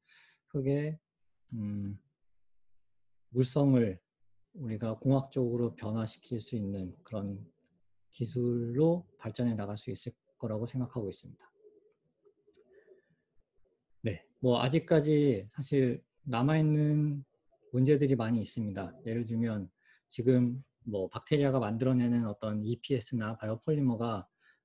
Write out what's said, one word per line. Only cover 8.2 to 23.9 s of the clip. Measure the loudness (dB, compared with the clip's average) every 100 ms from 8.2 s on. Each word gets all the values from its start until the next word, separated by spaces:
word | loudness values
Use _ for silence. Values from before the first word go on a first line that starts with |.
| -6 -2 0 0 -2 2 2 2 -2 _
발전해 | -10 -2 -2 -2
나갈 | -4 -8
수 | -10
있을 | -10 -10 -14 _ -10
거라고 | -6 -4 -4
생각하고 | -6 -6 -4 -6
있습니다. | -8 -14 -20 _ _ -20 _ _ _ _ _ _ _ _ _ _ -20 -20 -20 _ _ _ _ _ _ _ _ _ _
네, | -6 -6 _ _
뭐, | 0 2
아직까지 | 2 0 2 2 4 4 4 2 -2
사실 | -10 -2 0 2 0 -10 _ -4
남아있는 | 0 2 4 2 2 2 2 0 -2 -10 _ _ _ _
문제들이 | 2 4 4 4 2
많이 | 2 0
있습니다. | -2 -4 -4 -4 -8 -8 -6
예를 | -4 -2
들면 | -2 -2 -2 -6 _ _ _ _
지금 | -2 4 6 6 2 -8 _ -4
뭐, | -2 -2
박테리아가 | -4 0 4 4 4
만들어내는 | 0 0 2 4 4 2 0
어떤 | -4 -4 -2
이피에스나 | -2 -4 -2 -2 -2 -4 -4 -4
바이오폴리머가 | -6 -6 -2 0 2